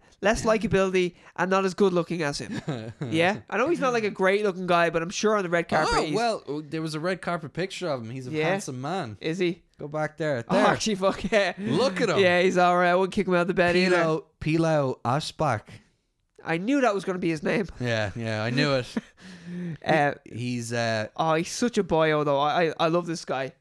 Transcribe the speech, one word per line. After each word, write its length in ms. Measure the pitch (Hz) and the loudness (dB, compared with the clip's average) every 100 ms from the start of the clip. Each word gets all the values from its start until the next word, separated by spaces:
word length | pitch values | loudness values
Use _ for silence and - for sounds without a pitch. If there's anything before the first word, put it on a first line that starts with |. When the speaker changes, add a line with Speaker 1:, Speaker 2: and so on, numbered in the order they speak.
| _ - | _ -2
Speaker 1:
less 220 | 202 233 226 | 0 2 2
Speaker 2:
<laughs> 0 | |
Speaker 1:
likability, 680 | 214 196 190 190 185 175 - - - | 2 2 2 2 2 0 -4 -12 -4
and 160 | 185 | 0
not 140 | 190 190 | 2 2
as 80 | |
good 180 | 175 196 | 2 2
looking 300 | 175 160 170 | 2 -2 -4
as 180 | 147 147 | -4 -6
him. 220 | 110 214 - | -8 -10 -8
Speaker 2:
<laughs> 280 | 123 113 - 143 | -8 -8 -10 -4
Speaker 1:
Yeah? 280 | 160 175 147 - | 0 0 0 -4
I 80 | 196 | -2
know 100 | 285 | 0
he's 140 | 320 | 0
not, 100 | 269 | 0
like, 140 | 240 208 | 0 -2
a 40 | |
great 340 | - 185 202 | 0 2 2
looking 240 | 208 180 180 | 0 -2 0
guy, 220 | 175 170 | 2 2
but 120 | 165 | 0
I'm 60 | 170 | -4
sure 260 | - 208 214 | -2 0 0
on 80 | |
the 60 | 175 | 0
red 180 | 170 170 | -2 0
carpet 260 | 156 156 160 | 0 2 0
Speaker 2:
Oh, 40 | 156 | 0
Speaker 1:
he's 100 | 202 | 0
Speaker 2:
well, 260 | 233 196 - | 0 -2 -6
uh, 140 | 151 | -8
there 180 | 147 160 | -6 -6
was 140 | 156 156 | -6 -4
a 40 | |
red 200 | 175 175 | -4 -4
carpet 300 | 180 175 151 | -4 -6 -6
picture 380 | - 185 - 175 | -6 -6 -4 -4
of 120 | 131 | -4
him. 80 | 113 | -6
He's 180 | 131 127 | -10 -6
a 40 | |
Speaker 1:
Yeah? 160 | 156 160 | -2 0
Speaker 2:
handsome 320 | 196 170 127 | 0 -4 -8
man. 380 | 139 190 123 104 | -6 -6 -6 -6
Speaker 1:
Is 180 | 160 180 | -6 -2
he? 260 | 175 180 _ - | -2 -2 _ -14
Speaker 2:
Go 120 | 147 | -8
back 260 | 151 151 - | -4 -4 -4
there. 300 | 156 123 117 | -2 -2 0
Speaker 1:
Oh, 80 | 196 | 4
Speaker 2:
There. 100 | 208 | 4
Speaker 1:
actually, 300 | - 220 190 | 2 0 0
fuck 340 | 190 - 202 | 0 0 0
yeah. 240 | 214 185 185 | 2 2 -2
Speaker 2:
Look 420 | 208 170 254 185 | -2 0 0 0
at 80 | 226 | 0
him. 100 | 185 | 4
Speaker 1:
Yeah, 200 | 185 180 | 4 4
he's 160 | 185 180 | 4 4
all 200 | 180 180 | 4 4
right. 140 | 180 | 4
I 40 | 180 | 2
wouldn't 180 | 190 | 2
kick 140 | 208 185 | 0 2
him 60 | |
out 80 | 175 | 2
of 60 | 175 | 2
the 60 | |
bed 220 | 180 175 175 | 2 4 4
either. 220 | 185 175 | 4 4
Speaker 2:
Pilo, 260 | 160 156 - - | 2 0 -6 -6
Pilo 600 | 156 165 165 151 135 - | 0 2 2 2 0 -2
Ashbach. 600 | 117 143 - - 151 107 - - _ _ _ _ _ _ - | 0 0 -2 -2 0 -2 -6 -20 _ _ _ _ _ _ -4
Speaker 1:
I 100 | 165 | -2
knew 220 | 208 285 | 0 2
that 120 | 240 | 4
was 100 | 196 | 2
gonna 140 | 180 180 | -2 -2
be 100 | 175 | -2
his 120 | 156 | -2
name. 240 | 190 160 175 - | -2 -2 -2 -4
Speaker 2:
Yeah, 300 | 123 110 104 117 | -2 0 -2 -4
yeah, 280 | 113 107 | -4 -2
I 60 | 110 | -2
knew 240 | 135 147 135 | 0 2 0
it. 100 | 117 | -2
Speaker 1:
<laughs> 40 | 226 - _ 185 175 170 175 175 151 - | -8 -8 _ -20 -18 -12 -10 -8 -6 0
Uh, 280 | 156 147 - | 2 2 -2
Speaker 2:
He, 320 | - 110 123 123 | -10 -8 -6 -4
he's, 180 | 117 | -4
uh, 340 | 117 117 110 110 - | -2 0 -2 -4 -2
Speaker 1:
oh, 200 | 160 160 | 0 0
he's 160 | 170 | -2
such 260 | - 240 214 | -2 -2 0
a 60 | |
boyo, 420 | 180 160 160 151 147 | 0 2 2 2 2
though. 140 | 139 | 2
I, 300 | 147 151 165 | 2 2 0
I, 40 | - | 0
I 80 | 165 | 0
love 180 | 175 170 | 0 -2
this 180 | 165 - | -8 -6
guy. 280 | 135 131 - | -6 -6 -10